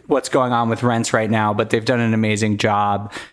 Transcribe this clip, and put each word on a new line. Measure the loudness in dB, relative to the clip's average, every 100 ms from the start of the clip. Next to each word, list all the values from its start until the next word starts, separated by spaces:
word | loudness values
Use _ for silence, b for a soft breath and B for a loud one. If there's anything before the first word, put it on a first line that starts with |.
| -2
what's | -2 0
going | 0 2
on | 0 0
with | 0
rents | 0 0 0
right | 0 0
now, | 0 0
but | 0 0
they've | -2
done | 0 0
an | 0
amazing | 2 0 0 0 0
job | 0 0 0 -2 -6 B B